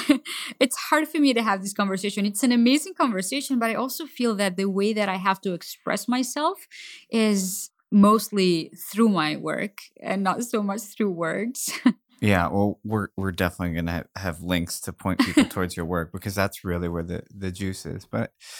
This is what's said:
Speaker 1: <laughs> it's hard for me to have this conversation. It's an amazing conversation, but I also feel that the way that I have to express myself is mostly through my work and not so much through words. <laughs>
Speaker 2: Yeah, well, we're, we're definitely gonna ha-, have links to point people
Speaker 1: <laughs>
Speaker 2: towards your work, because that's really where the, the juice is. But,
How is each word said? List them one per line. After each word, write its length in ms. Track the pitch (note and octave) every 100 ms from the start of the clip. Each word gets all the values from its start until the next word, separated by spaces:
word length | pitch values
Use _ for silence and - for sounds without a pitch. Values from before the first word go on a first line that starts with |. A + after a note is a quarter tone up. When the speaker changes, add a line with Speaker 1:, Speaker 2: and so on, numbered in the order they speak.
| - C#4
Speaker 1:
<laughs> 380 | - - - -
it's 160 | C4 -
hard 300 | - D4+ D4+
for 120 | D#4+
me 140 | C#4
to 80 | A#3
have 200 | A3 G3
this 120 | G3
conversation. 520 | G3+ G3+ F#3+ G3+ G#3 G3+
It's 180 | G3+
an 80 | B3+
amazing 420 | A#3+ A#3 C#4+ F#4+
conversation, 680 | - B3 F#3+ F#3 C#4 C#4 B3+
but 100 | A3+
I 60 | A3
also 300 | B3+ - D#4
feel 300 | - A#3+ G3+
that 220 | G3 F3+
the 80 | G3
way 240 | F#3+ G#3
that 160 | G#3+ G3+
I 60 | F#3
have 240 | G3 F#3+
to 120 | G3
express 540 | F3 - - - G3+ -
myself 600 | B3 B3+ D4 D#4 G4 - - - - -
is 600 | A3+ A3 G3+ F#3 F#3+ - _ -
mostly 800 | G#3+ G3+ A3 G#3+ G3+ F#3 E3+ - - -
through 180 | G3 A3+
my 260 | F#3 D3+ D3+
work 440 | D#3+ - G#3 - - -
and 240 | - F#3+
not 200 | F#3+ -
so 180 | A#3+ A3+
much 180 | G3+ G3+
through 300 | G#3 - G#3
words. 600 | E3+ E3 F#3 A3+ - - - B3+
<laughs> 60 | - _ -
Speaker 2:
Yeah, 260 | G#2+ F#2+ E2+
well, 300 | G2 G#2 -
we're, 240 | G#2 G#2+ G2 -
we're 140 | F#2+
definitely 420 | F2+ F2+ - F2+ E2
gonna 280 | E2+ E2+ - -
ha-, 40 |
have 220 | F#2+ E2
links 360 | F2 F2 E2+ -
to 120 | -
point 280 | - G2 -
people 240 | A#3+ D4 -
Speaker 1:
<laughs> 40 |
Speaker 2:
towards 260 | - F2+ F#2
your 120 | E2
work, 240 | F2+ D#2+
because 240 | F#2+ G2+ G2
that's 280 | G2 -
really 240 | F#2+ F2 F2
where 140 | E2+
the, 220 | E2+ F2 - G2+
the 160 | F#2+
juice 320 | F2+ F#2+ F#2+
is. 220 | - F#2 -
But, 260 | A2 - _ - -